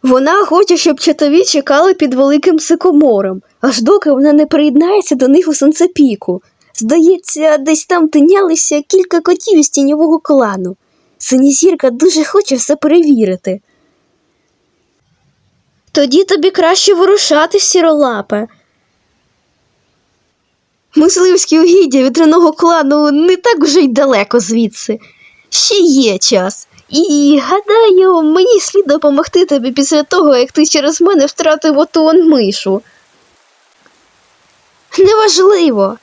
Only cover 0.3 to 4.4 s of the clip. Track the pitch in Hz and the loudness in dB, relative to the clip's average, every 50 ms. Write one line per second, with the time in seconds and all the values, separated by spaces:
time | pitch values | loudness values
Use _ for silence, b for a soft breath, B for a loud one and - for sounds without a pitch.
0.3 | 339 403 403 - 311 349 403 - 359 320 - 339 294 - - 330 294 - 302 294 | 0 0 0 0 0 0 2 2 0 0 0 -2 -2 0 -2 -2 -2 0 0 0
1.3 | 285 339 381 - - 302 277 - 285 285 330 392 370 370 311 277 254 254 277 277 | 2 0 0 0 -2 -4 -2 0 0 0 2 0 0 0 -2 -2 0 0 0 2
2.3 | 285 294 294 370 339 320 - - 339 330 - 370 330 285 311 269 226 196 196 190 | 0 0 0 0 0 0 0 -2 -4 0 0 0 2 2 2 2 2 0 -2 -4
3.3 | 170 190 _ _ _ _ - 175 208 214 226 240 392 415 - 311 277 262 277 302 | -6 -8 _ _ _ _ -4 -4 -2 -2 0 2 2 2 2 0 0 2 2 2
4.3 | 294 294 | 2 2